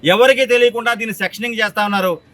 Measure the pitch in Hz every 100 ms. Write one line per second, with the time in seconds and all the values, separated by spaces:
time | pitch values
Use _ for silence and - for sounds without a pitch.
0 | 147 196 254 262 262 240 240 226 226 233
1 | 226 202 185 - 233 226 214 208 208 202
2 | 185 165 _